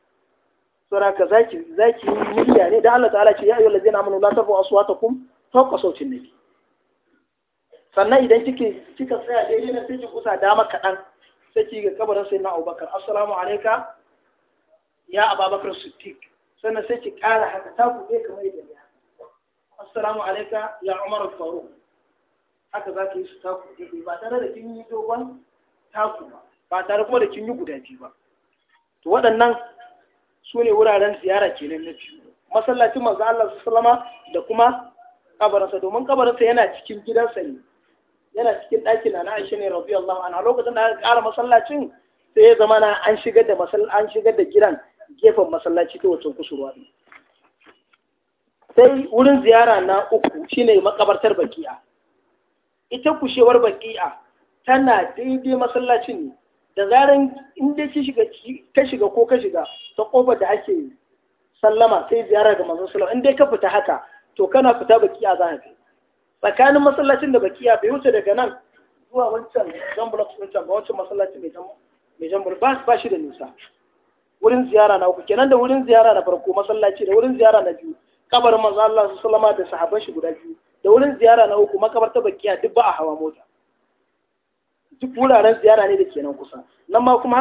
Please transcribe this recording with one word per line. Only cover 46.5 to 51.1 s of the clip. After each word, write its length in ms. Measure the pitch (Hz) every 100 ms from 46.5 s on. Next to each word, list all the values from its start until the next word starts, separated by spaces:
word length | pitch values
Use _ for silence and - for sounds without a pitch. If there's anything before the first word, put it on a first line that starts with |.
| 139 135
ɗin. 120 | - _ _ _ _ _ _ _ _ _ _ _ _ _ _ _ _ _ _ _ -
Sai 300 | 254 269 269
wurin 300 | 220 262 277
ziyara 380 | 247 226 233 208
na 260 | 185 190 202
uku 320 | 220 - - -
shine 320 | - 240 202
makabartar 540 | 190 208 202